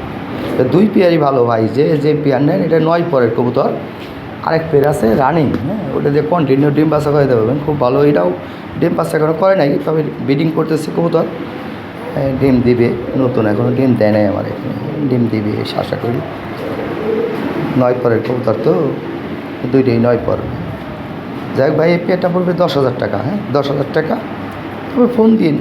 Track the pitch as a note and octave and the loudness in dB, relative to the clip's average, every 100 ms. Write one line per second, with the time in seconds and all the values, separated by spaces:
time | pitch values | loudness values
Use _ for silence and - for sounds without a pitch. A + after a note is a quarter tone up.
0 | - - - - - - B2+ D3+ G#3 G#3 | -8 -10 -8 -8 -4 -2 2 4 4 4
1 | F3+ E3 C#3 C3+ A#2+ A2+ A2 A#2+ E3 D3+ | 4 4 2 2 2 2 2 2 2 2
2 | D3+ D3 D3 B2+ D3 F#3+ E3 E3 D#3 E3+ | 2 0 2 2 2 2 2 2 4 2
3 | E3+ C#3 A#2 A#2 B2 B2+ G3 - - - | 2 2 2 2 0 2 0 -2 -8 -12
4 | - - - - - D#3+ - C#3+ C#3+ D3 | -14 -12 -12 -8 -2 -2 2 2 2 2
5 | A2+ B2+ C3 E3 C3 - B2+ G#3+ D3 C#3 | 2 2 2 2 2 0 -2 -4 -4 -2
6 | D3 C#3+ D3 F3 C3+ C3+ D3 C#3+ D#3 D3+ | 0 0 2 2 2 4 4 2 2 2
7 | C#3+ D3 C3+ A#2+ A2 C#3+ D3 D3 B2 C#3 | 2 2 4 4 2 0 -2 0 2 4
8 | D3 F3 F3+ F3+ - - - - E3+ E3+ | 4 4 2 -2 -8 -12 -12 -2 0 0
9 | E3 D#3+ D#3 D#3 F#3+ F#3+ D3 - D#3+ D#3+ | 0 0 0 2 2 4 2 0 0 -2
10 | D3 - A#2+ C#3+ D#3+ E3+ D3+ D#3 - - | -2 -2 0 0 0 0 0 -2 -2 -2
11 | E3+ E3 F3 - - - - - - - | 0 2 0 -4 -10 -10 -10 -12 -12 -12
12 | - - C#3 C3 C#3 B2+ A#2+ A#2+ A#2+ - | -8 -4 -2 2 2 4 4 4 2 0
13 | - C3 B2+ A#2+ G#2+ G2+ A#2+ B2 C3+ G#2+ | -2 0 0 2 0 2 0 2 2 4
14 | G#2+ G#2+ G#2 G2 - - - - - - | 4 4 2 0 -4 -6 -6 -6 -6 -4
15 | C#3+ B2 A#2 A2 G#2 A2 - - - - | 0 0 0 0 -2 -2 -4 -4 -4 -4
16 | A#2 A#2 - - - - - - - - | -2 -4 -6 -8 -10 -8 -8 -6 -6 -6
17 | - - - - - - - C#3 B2 A#2+ | -2 -2 -2 -4 -4 -4 -2 0 2 2
18 | A#2+ A2 - B2 A#2 A2 D3+ F3+ C#3 C3+ | 0 0 0 -2 -2 0 0 0 0 -4
19 | - - - - - - B2+ C3+ B2 A2+ | -8 -8 -8 -10 -10 -8 -2 0 2 2
20 | A#2 A2+ G2 F#2+ - - - - - - | 2 2 0 -4 -4 -6 -8 -10 -10 -12
21 | - - - - - - C#3 D3+ E3 F3 | -10 -10 -10 -10 -6 0 2 2 2 2
22 | - F3+ F3+ F3 F3+ E3+ E3+ C#3+ C3 B2+ | 0 0 0 0 0 0 0 2 0 0
23 | G#2 G2+ A2 G#3 - C#3+ C3+ C#3+ C#3 D#3+ | -2 -2 -2 -4 -2 -2 0 -2 -2 -2
24 | D#3 - - - - - - - - - | -2 -2 -6 -10 -10 -10 -12 -10 -4 2
25 | A#3+ - A3 A3 E3 C#3+ | 2 4 4 4 2 0